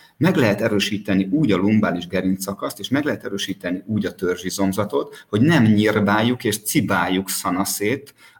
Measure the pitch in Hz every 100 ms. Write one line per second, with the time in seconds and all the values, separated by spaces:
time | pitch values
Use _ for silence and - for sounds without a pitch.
0 | - - 165 165 113 98 113 104 101 104
1 | - 98 95 143 131 92 101 110 104 87
2 | 87 95 95 95 98 98 139 - 98 135
3 | 147 107 98 98 - 95 90 92 - 107
4 | 90 - 90 90 92 92 98 95 101 139
5 | 147 - - 107 - 160 110 107 107 107
6 | 101 107 117 123 110 101 - - 101 95
7 | 87 95 95 - 98 90 101 - 101 135
8 | - - -